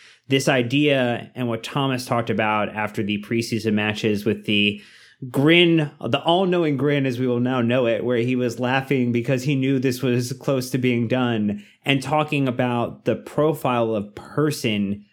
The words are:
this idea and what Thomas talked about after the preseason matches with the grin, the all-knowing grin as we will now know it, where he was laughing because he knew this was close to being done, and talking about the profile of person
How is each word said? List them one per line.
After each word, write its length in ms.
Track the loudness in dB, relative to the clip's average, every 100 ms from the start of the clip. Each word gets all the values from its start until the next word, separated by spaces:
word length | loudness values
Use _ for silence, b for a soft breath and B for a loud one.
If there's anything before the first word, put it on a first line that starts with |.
| B B B
this 220 | 0 2
idea 840 | 0 2 2 2 2 0 -2 -6 -6
and 120 | -4
what 160 | -4
Thomas 420 | -4 -2 0 -2 -2
talked 240 | -2 0
about 380 | 0 0 0 -2 -4
after 260 | -6 -4
the 220 | -2 -2
preseason 500 | -2 -2 -2 -2 0
matches 520 | 0 0 0 0 0 0
with 200 | -2 0
the 360 | 2 2 0 B B B B -6
grin, 580 | 0 4 6 6 4 0 -4
the 200 | -4 -2
all-knowing 540 | 2 2 2 2 2 0
grin 300 | 0 0 0
as 120 | -2
we 100 | -2
will 120 | 0
now 220 | 0 0
know 260 | 2 2 2
it, 160 | 0
where 140 | 0 0
he 180 | 0 0
was 240 | -2 -2
laughing 540 | 0 0 0 0 2
because 300 | 0 0 -2
he 120 | 0 0
knew 240 | 2 2
this 240 | 0 0
was 300 | 0 0 -2
close 360 | -6 -2 -2 -2
to 60 | -2
being 300 | 0 0 0
done, 580 | 0 0 0 -2 -4 B B 0
and 180 | 0
talking 420 | 2 -2 0 0 0
about 580 | 0 0 0 -2 -4 -4
the 100 | -4
profile 800 | -4 0 0 0 -2 0 0 -2
of 180 | -6 -12
person 880 | -8 -2 0 0 -2 0 -2 -4 B